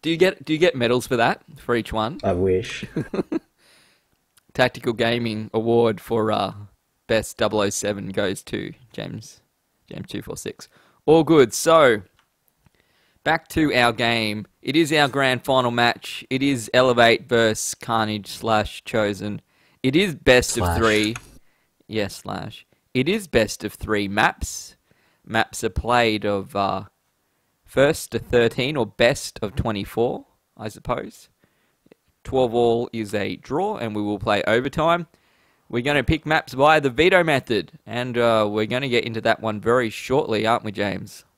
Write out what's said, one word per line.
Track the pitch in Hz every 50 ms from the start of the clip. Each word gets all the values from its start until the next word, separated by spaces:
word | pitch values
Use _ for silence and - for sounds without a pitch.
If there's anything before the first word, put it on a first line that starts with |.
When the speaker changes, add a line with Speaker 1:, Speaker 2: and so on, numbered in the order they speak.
Speaker 1:
Do | - 170
you | 165
get, | 160 185 185 185 - 131
do | - 156
you | 151
get | 170 180 -
medals | 135 120 113 120 127 120
for | - 131
that, | 117 113 127 - - _ _ 151 135
for | - - 120
each | 117 110 - -
one? | 110 107 117 160 - -
Speaker 2:
I | 98 95
wish. | 87 92 95 92 92 - - - - - - -
Speaker 1:
<laughs> | 165 - - - - - _ - 330 _ _ _ _ _ _ _ _ _ _ _ _ _ _ _ _ _ _ _ _ _ _ _
Tactical | - 127 123 - - - 127 117
Gaming | 104 117 113 120 120 120 117 107 107 110 107 -
Award | 110 110 117 117 117 117 117 110 -
for, | - - 117 113 107 110 107
uh, | 104 101 98 107 104 104 98 _ _ _ _ _ _ _ -
Best | 117 110 104 - -
double | - 117 107 110 107
oh | 101 101
seven | 101 - - 101 104 101 101 101
goes | 95 - 101 95 98 - -
to | - - 101 98 98 - _ - _ _
James, | - - 90 - 110 110 - - _ _ _ _ _ _ _ _ _ _
James | _ - - - -
two | - 107 -
four | - -
six. | - - - - _ - _ _ _ _ _ _ _ _
All | - 151 165 156
good, | 135 165 156 131 110 -
so, | - - 160 165 160 151 131 117 104 92 _ _ _ _ _ _ _ _ _ _ _ _ _ _ _ _ _ _ _ _ _ _ _ _
back | 147 156 165 _ _
to | - 165 156 147 -
our | 123 120 120 117
game. | 117 120 117 117 117 110 107 104 107 104 _ _ _ _
It | - 135
is | 160 170 139 156
our | 151 147 139
grand | 117 139 139 131 127 120 -
final | - 135 131 123 120 120
match. | 120 120 120 - - - - - - - _
It | 135 131 135
is | 139 139 120 110 - -
Elevate | 123 127 131 123 120 117 117 117 - - -
versus | 123 117 113 110 107 - - - -
Carnage | _ - - 117 113 110 107 107 104 98 -
slash | - - - 113 110 107 101 - - - _
Chosen. | - - 117 107 104 101 95 104 104 104 - _ _ _ _ _ _ _ _ -
It | 127 131
is | 165 202 202 147
best | - - - 127 123 117 - -
of | 120 92
Speaker 2:
Slash. | 87 85 85
Speaker 1:
three. | 113 113 107 107 107 107 117 120 - - - - _ _ _ _ _ _ _ _ _
Yes, | _ 107 110 104 95 -
slash. | - - 98 101 90 98 107 113 - - _ _ _ _ _ _
It | 127 131 151
is | 196 226 196
best | 160 - 123 110 104 - - -
of | 104 -
three | - - 107 107 104 101 98
maps. | 98 104 117 175 - _ - - - - - - - _ _ _ _ _ _ _ _ _ _
Maps | - 107 110 110 - - - -
are | 113
played | - - - 113 120 120 120 113 107 107 104
of, | 104 101 98 98 - -
uh, | 101 98 98 101 95 107 101 _ _ _ _ _ _ _ _ _ _ _ _ _ _ _
first | _ - - 135 143 160 - - - -
to | 113
thirteen | - - - 120 117 117 - - 127 135 156
or | 139 117
best | 104 _ - 117 120 139 - - - - - -
of | 101 -
twenty-four, | 131 - 113 110 101 101 - - - 117 127 - 277 277 _ _ _ _ _ _
I | _ 110 110
suppose. | - - _ - 123 - - - - - - _ _ _ _ _ _ _ _ _ _ _ _ _ - _ _ _ _ _ _
Twelve | - - 131 131 120 110
all | 120 120 117 117 117 120 - -
is | 113 110 101 101
a | 104 101 101 98
draw, | - _ - 127 151 190 208 220
and | - 117 113 104
we | 104 104
will | 104 104 98
play | 104 117 104 101 -
overtime. | - 110 120 131 139 - - 156 165 170 175 170 _ _ _ _ _ _ _ _ _ _ _ _ _
We're | - 120 120
gonna | 143 147 147 123
pick | - 165 151 _
maps | 151 156 156 - - -
via | 127 135 151 156 156 143
the | 139
veto | 120 117 156 180 190 180 175
method, | 165 147 131 - - 120 101 82 - _ - _
and, | - 107 120 123 127 120 120
uh, | 117 117 113 110 107
we're | 104 104 107 110
gonna | 110 120 127 139 135
get | 120 120 -
into | 120 113 113 104
that | 113 110 -
one | - 110 107 104
very | 101 113 117 131 123 110
shortly, | 107 - - - 127 139 - - 110 107 107
aren't | 110 117 117 -
we, | 110
James? | 98 101 101 101 95 95 107 104 - - _ _ _